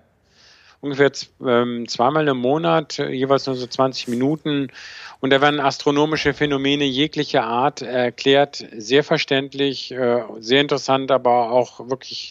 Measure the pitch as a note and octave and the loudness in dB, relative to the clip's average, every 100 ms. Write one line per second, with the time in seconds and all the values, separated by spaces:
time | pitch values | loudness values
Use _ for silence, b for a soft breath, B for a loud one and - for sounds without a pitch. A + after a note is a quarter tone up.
0 | _ _ _ b b b b b C#3+ C3+ | _ _ _ b b b b b -6 2
1 | C#3 - - - C3 A#2+ A#2+ A#2+ A2+ - | 2 2 -10 -8 0 2 2 -2 -6 0
2 | A#2+ D#3 D3+ C3 B2 D3+ E3 E3 D3+ - | 2 2 0 0 0 0 2 0 -2 -6
3 | C#3+ C3 C3 C#3 - B2+ B2 - C3 B2+ | -6 -2 2 2 0 -6 -6 -2 -2 -2
4 | - A#2+ C3+ D#3 D#3 C#3+ C3+ - B B | -6 -2 0 -2 -4 -4 -4 -10 B B
5 | B B C3+ C#3 D3 D3 C3+ - - C#3+ | B B 2 4 4 2 0 -2 0 2
6 | D#3 D#3 D3 C3+ D3+ C#3 C#3 C#3+ C#3+ B2+ | 2 0 -2 0 0 0 0 0 0 0
7 | D3+ - C#3+ C3+ A2+ A#2+ C#3 - B2+ B2 | -2 -2 -2 0 0 0 0 -2 -4 -2
8 | B2 - C#3 C#3 C#3+ - A#2 A2+ G#2+ C3 | -2 -2 2 4 2 -2 -16 -14 0 2
9 | D3 D#3 - C3+ C#3 C#3 C#3 B2+ - B2+ | 2 0 0 -2 -2 -2 -4 -4 -8 -4
10 | B2 A#2+ G#2+ A2 A2 C3+ D3 C#3+ - C3+ | 0 0 -2 -8 0 2 2 0 0 0
11 | C3+ C3 B2 A#2+ A2+ B2 A#2+ - A#2+ C3 | 2 2 4 2 4 2 0 -4 -8 -8
12 | - - - | -8 -14 -12